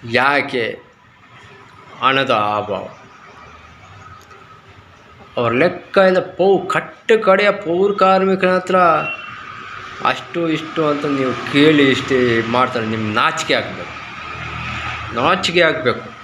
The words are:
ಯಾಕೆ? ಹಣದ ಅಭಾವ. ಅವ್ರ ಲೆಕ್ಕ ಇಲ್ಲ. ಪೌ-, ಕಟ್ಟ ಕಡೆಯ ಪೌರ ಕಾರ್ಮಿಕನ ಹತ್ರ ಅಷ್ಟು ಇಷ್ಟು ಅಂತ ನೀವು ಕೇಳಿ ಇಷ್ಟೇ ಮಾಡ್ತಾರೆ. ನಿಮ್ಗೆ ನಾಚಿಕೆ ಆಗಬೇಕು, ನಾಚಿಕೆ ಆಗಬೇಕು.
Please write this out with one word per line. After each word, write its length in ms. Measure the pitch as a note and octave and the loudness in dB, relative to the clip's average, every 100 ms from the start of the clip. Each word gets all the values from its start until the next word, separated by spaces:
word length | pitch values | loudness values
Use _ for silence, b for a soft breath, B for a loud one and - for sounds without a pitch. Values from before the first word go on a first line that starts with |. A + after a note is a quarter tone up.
| A#2+ | 0
ಯಾಕೆ? 680 | A#2+ C3 C#3+ B2+ B2+ A2 - - _ _ _ _ - - - - - - - | 2 2 2 0 -4 -4 -8 -16 _ _ _ _ -20 -20 -20 -20 -20 -20 -2
ಹಣದ 300 | B2 C3+ C3 | 0 2 2
ಅಭಾವ. 580 | A2+ G#2 G#2 G2+ F#2+ G2+ - - - - - - - - - - - - - - - - - - - - - - - - - | 0 0 -2 -4 -6 -8 -18 -20 -20 -20 -20 -20 -20 -20 -20 -20 -20 -20 -20 -20 -20 -20 -20 -20 -20 -20 -20 -20 -20 -14 -4
ಅವ್ರ 160 | A#2 | -2
ಲೆಕ್ಕ 440 | A#2+ E3+ F3 - - | 2 0 0 -2 2
ಇಲ್ಲ. 220 | F#3+ F#3 | 4 2
ಪೌ-, 480 | F3 - F#3 F#3+ - | -2 0 2 2 0
ಕಟ್ಟ 440 | - - - - A3 | -4 -4 -14 0 2
ಕಡೆಯ 280 | F#3+ F#3+ G#3 | 4 4 4
ಪೌರ 400 | G3 D#3+ E3+ G3 | 0 -2 0 0
ಕಾರ್ಮಿಕನ 640 | G3+ F#3+ F#3+ F#3+ F#3 F#3 F#3 | 2 4 4 2 2 2 0
ಹತ್ರ 200 | F3+ F#3 F3 D#3 D#3 - - - - - - - - - - | 0 4 4 2 -2 -8 -12 -16 -16 -16 -16 -16 -16 -4 -4
ಅಷ್ಟು 440 | C3 - F3 E3 | -4 -6 -4 -2
ಇಷ್ಟು 380 | D#3 - - D3+ | -4 -4 -2 -2
ಅಂತ 180 | C#3+ D3 | 0 -2
ನೀವು 480 | C#3 C3 A#2 - | -2 -2 -4 -2
ಕೇಳಿ 380 | C#3 D3+ D3+ C#3 | 4 6 6 4
ಇಷ್ಟೇ 500 | B2 - C3 B2 A#2 A2+ | 2 0 2 2 2 2
ಮಾಡ್ತಾರೆ. 380 | B2 B2 B2 A2 | 2 2 0 -4
ನಿಮ್ಗೆ 300 | A2+ G#2+ G#2+ | -4 -2 0
ನಾಚಿಕೆ 380 | D3 D#3 - | 0 -2 -2
ಆಗಬೇಕು, 400 | B2+ G2 F2+ F2 - - - - - - - - - - - - A2+ | -2 -2 -10 -12 -14 -16 -16 -14 -12 -12 -10 -10 -10 -10 -10 -8 -2
ನಾಚಿಕೆ 460 | C#3 F#3+ F#3+ F3 | 0 0 0 2
ಆಗಬೇಕು. 480 | E3 C#3 A#2+ G#2+ - - | 2 2 -2 -2 -8 -18